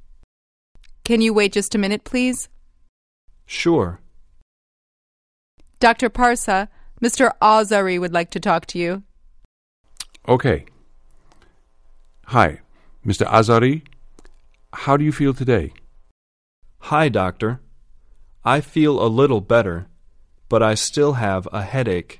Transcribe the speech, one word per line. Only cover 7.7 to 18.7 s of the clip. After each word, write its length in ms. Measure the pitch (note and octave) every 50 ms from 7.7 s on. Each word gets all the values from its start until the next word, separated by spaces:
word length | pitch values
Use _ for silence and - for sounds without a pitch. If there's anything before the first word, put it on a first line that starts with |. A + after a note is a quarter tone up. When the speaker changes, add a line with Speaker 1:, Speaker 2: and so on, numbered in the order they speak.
| G#3+ G3+ F#3+ F#3 F3+ F3
Speaker 1:
would 120 | F3+ E3+ E3+ E3+
like 120 | E3+ -
to 80 | - F3
talk 260 | - G#3 E3 E3+ - -
to 60 | - F3
you. 260 | E3+ E3+ F#3 G3 - _ _ _ - - - - - _ _ _ _ _ _ _ _ _ - - - - - - -
Speaker 3:
Okay. 400 | - B2+ B2+ - B2+ E2+ C#2+ - - _ _ _ - - - - - - - _ - _ _ _ _ _ _ _ _ _ _ _ - - - - - _ - - - B2
Hi, 240 | A#2+ F#2+ D2 D2+ - - _ - _ _ - - - -
Mister 220 | G2+ G2 - G2+
Azari. 600 | - - A2+ G#2+ A2+ A#2 A2+ B2 C3 D3+ D#3+ - - - - - - - - - - - - _ _ _ _ _ _ - -
How 140 | - C3+ C#3
do 80 | C#3+ D3+
you 80 | D3+
feel 220 | C#3+ - C#3+ C#3 C3
today? 320 | C3+ B2+ B2+ A#2+ F#2+ D2 - - - - - - - - _ _ _ _ _ _ _ _ _ _ _ - - - _ - -
Speaker 2:
Hi, 180 | D3+ D3+ D#3+ C#3
doctor. 520 | A2 G2+ F#2 F#2 - - A2 A2 B2+ C3 - - - - - - - - - _ - - - - - - -
I 160 | A#2+ C3+ D3
feel 340 | C#3+ -